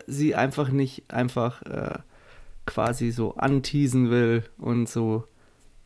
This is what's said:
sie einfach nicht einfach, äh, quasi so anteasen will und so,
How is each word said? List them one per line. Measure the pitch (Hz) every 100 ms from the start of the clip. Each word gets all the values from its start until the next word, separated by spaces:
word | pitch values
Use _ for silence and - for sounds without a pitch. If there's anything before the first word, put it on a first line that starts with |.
| -
sie | 143 151
einfach | - 139 151 131
nicht | 139 131 - -
einfach, | 123 123 127 120 -
äh, | - - - - - - - - - - -
quasi | 110 113 123 117
so | 117 110 -
anteasen | - 139 - 143 135 127 120
will | 120 117 117 110 -
und | 123 120 113
so, | 123 110 110 - _ _ _ - -